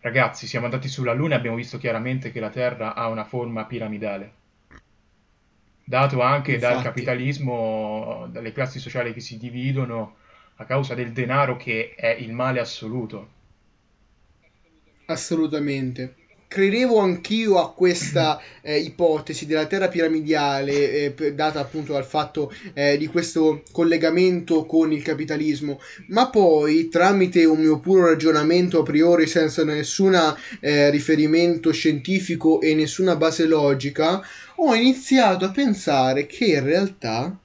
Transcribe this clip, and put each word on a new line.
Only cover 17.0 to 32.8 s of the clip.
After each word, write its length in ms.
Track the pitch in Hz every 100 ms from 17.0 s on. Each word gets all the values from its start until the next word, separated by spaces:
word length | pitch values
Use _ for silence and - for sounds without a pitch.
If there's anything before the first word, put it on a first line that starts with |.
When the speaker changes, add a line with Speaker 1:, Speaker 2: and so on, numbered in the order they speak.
Speaker 2:
anch'io 580 | 196 175 - 220 220 185
a 140 | 160
questa, 680 | - 180 175 143 147 156 151 -
Speaker 1:
<clears throat> 120 | -
Speaker 2:
eh, 160 | 151 151
ipotesi 680 | 160 - 170 151 147 151
della 220 | 147 156 156
terra 220 | 196 185
piramidale, 1040 | 175 165 160 151 151 143 139 139 143 139 143
eh, 60 | 143
p-, 220 | 131 156
data 260 | 143 156 151
appunto 360 | 135 156 151
dal 100 | 143
fatto, 480 | 131 156 147 - 143 - 202
eh, 220 | 143 143 143
di 120 | 151
questo 560 | 175 165 165 156 151 -
collegamento 920 | - 170 170 160 170 185 180 170 160
con 280 | 160 160 160
il 100 | 151
capitalismo, 800 | 160 147 147 151 156 139 147 139 - - -
ma 220 | 202 262
poi, 580 | 226 185 156 151 156 165
tramite 560 | 170 185 196 185 180
un 140 | 160 156
mio 220 | 156 147
puro 260 | 165 190 175
ragionamento 760 | 156 156 151 151 175 180 175
a 40 |
priori, 420 | 139 147 165 175 156
senza 380 | 170 156 156
nessuna, 720 | 151 151 143 - 190 185 160 139 - -
eh, 300 | - 147 143
riferimento 840 | 143 131 156 151 160 175 165 165
scientifico 880 | 156 160 147 131 190 190 170 160 160
e 140 | 156
nessuna 420 | 156